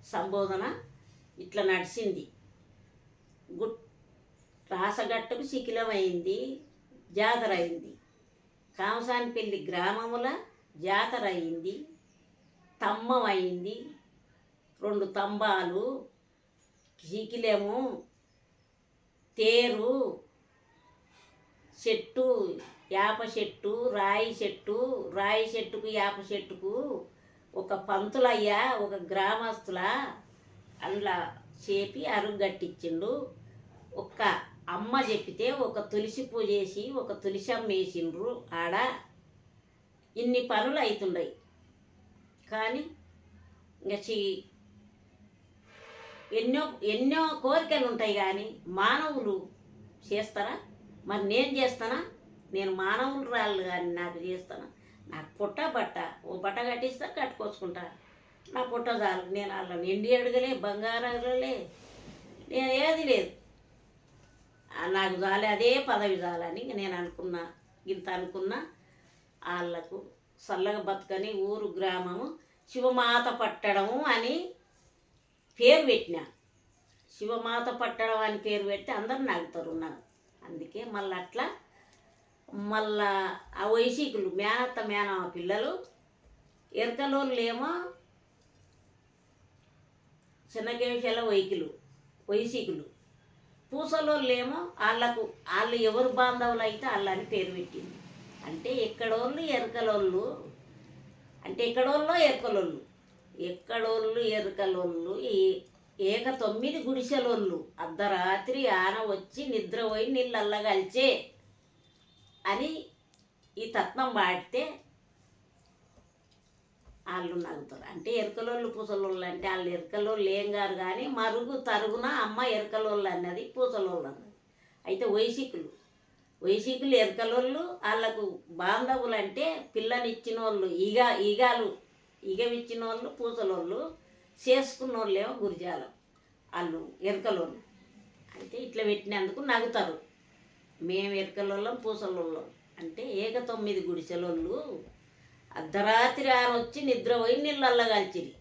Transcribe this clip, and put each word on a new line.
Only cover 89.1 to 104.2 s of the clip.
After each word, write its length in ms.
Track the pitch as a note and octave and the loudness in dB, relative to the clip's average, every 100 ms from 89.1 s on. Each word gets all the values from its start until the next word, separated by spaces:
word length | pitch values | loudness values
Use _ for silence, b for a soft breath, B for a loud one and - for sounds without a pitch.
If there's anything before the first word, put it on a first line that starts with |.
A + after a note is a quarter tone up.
| _ _ _ _ _ _ _ _ _ _ _ _ _ - A3+ | _ _ _ _ _ _ _ _ _ _ _ _ _ -14 -8
చిన్నకేశాల 640 | A3+ A#3 B3 A#3+ A#3+ A3+ | -6 -2 0 0 0 0
వైకులు, 500 | A#3 G3+ F#3+ F#3 D3+ - - - - _ - | 4 4 2 0 -4 -8 -20 -20 -20 _ -2
వైశీకులు, 540 | G#3 A#3 A#3+ - D#3 D3 - _ _ _ _ - _ _ | 0 0 -2 -4 -6 -8 -18 _ _ _ _ -20 _ _
పూసలోళ్ళేమో 840 | C#4 D#4 D#4 D4+ D4+ C4 B3 B3+ D#4 F4 - | -6 0 0 2 2 4 2 0 -4 -8 0
వాళ్ళకు, 400 | G#3+ A#3 A#3+ A#3 | 2 4 2 0
వాళ్ళు 540 | G#3+ - - F#3 A3+ A#3 | -4 -8 -4 0 2 4
ఎవరు 320 | A3 A3 B3+ | 4 4 2
బాంధవులు 540 | B3+ B3 B3 A#3+ A#3 | 6 4 4 2 2
అయితే 240 | A3 G#3+ C4 | 0 -2 -2
వాళ్ళని 380 | G#3+ G3 F#3+ | 0 0 -2
పేరు 260 | - G3 F3+ | -2 -2 -2
పెట్టింది. 440 | F#3 - - - - - - - - | -4 -8 -10 -12 -14 -18 -20 -20 -16
అంటే 300 | - D#3+ A#3 | -12 -8 -2
ఎక్కడోళ్ళు 680 | C4 A3 - A3+ A3 B3+ D4 | 0 -2 -2 -2 0 0 -2
ఎరకలోళ్ళు, 1080 | D#4+ B3+ A3+ A#3 A3 G#3 F#3+ F#3 E4+ - - - - - - - - - - - | -2 -2 -2 -2 2 2 2 2 -2 -6 -12 -18 -20 -20 -20 -20 -20 -20 -20 -18
అంటే 240 | D#3 F#3 A#3 | -12 -2 0
ఎక్కడోళ్ళో 480 | A#3+ C4 D4 D4+ F4 | 4 4 4 4 6
ఎరకలోళ్ళు. 680 | D4+ C4 A#3 G3+ F3 C#3+ - - _ - - - | 6 4 0 0 0 -4 -12 -20 _ -20 -20 -8
ఎక్కడోళ్ళు 840 | F3 F3+ - A#3 A3+ A3+ A3 A3+ | -8 -8 -6 -2 0 2 2 2